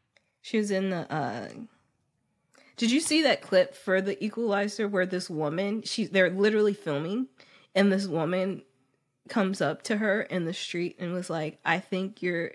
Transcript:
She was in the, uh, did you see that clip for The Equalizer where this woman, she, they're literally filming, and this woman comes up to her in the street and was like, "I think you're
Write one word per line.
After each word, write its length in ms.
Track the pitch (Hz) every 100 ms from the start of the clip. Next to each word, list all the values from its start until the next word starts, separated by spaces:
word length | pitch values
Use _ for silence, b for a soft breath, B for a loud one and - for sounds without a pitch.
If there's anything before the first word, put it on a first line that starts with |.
| _ _ _ _
She 140 | - 220
was 120 | 208
in 180 | 190 190
the, 200 | 180 -
uh, 360 | 156 131 113 - - - _ _ _ _ _ _ _ _ b b b
did 140 | 226
you 80 | 269
see 240 | 330 302
that 200 | 285 -
clip 320 | - 185 185 -
for 240 | - 185
The 220 | 190 -
Equalizer 640 | 214 226 233 202 208 208 202
where 180 | 196 185
this 240 | 180 180
woman, 520 | 156 151 160 202 220
she, 240 | - - 202
they're 240 | 190 180
literally 440 | 185 208 214 208
filming, 540 | 202 165 143 165 220 262 _ b b b
and 180 | - 202
this 140 | 190 196
woman 540 | 160 160 185 185 160 - _ _ _ _ _ -
comes 320 | 233 190 196
up 220 | 147 156
to 140 | - 208
her 240 | 214 208
in 240 | - 180 165
the 80 |
street 420 | 185 - 175 175 -
and 140 | 175
was 180 | 180 180
like, 300 | 165 151 -
"I 140 | - 165
think 440 | - 185 190 -
you're 280 | 180 170 165